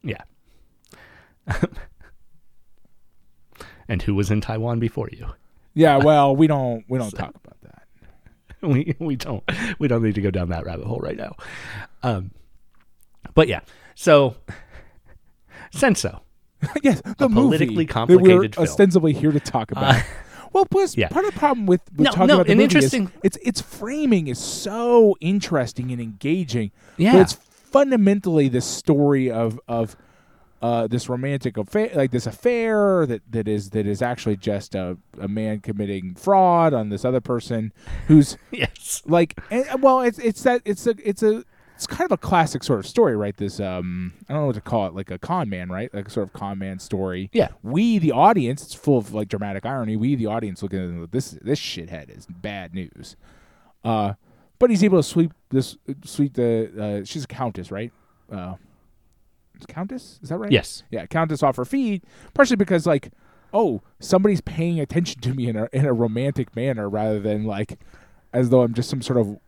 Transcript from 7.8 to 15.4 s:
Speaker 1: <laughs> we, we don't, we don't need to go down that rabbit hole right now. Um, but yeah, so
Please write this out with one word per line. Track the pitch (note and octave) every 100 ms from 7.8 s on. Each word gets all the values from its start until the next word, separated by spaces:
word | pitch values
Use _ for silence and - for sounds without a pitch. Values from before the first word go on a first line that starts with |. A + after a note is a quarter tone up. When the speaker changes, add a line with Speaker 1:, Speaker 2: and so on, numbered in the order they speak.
| _ _ - - - _ _ -
Speaker 1:
<laughs> | E3+
we, | C3 D#3+ D3+
we | E3 C3
don't, | - A2+ - F#3 A#3 G3
we | D3
don't | A#2
need | A2 G2+
to |
go | G2
down | F#2 F2
that | E2 -
rabbit | E2+ A2
hole | A#2+
right | - -
now. | - - - - - G#2 - -
Um, | B2+ G#2 F#2+ - - - - _ _ _ _ _ -
but | - D#3
yeah, | F#2 - - -
so | - - D3+ C3+ - - - - - - - _ - _ _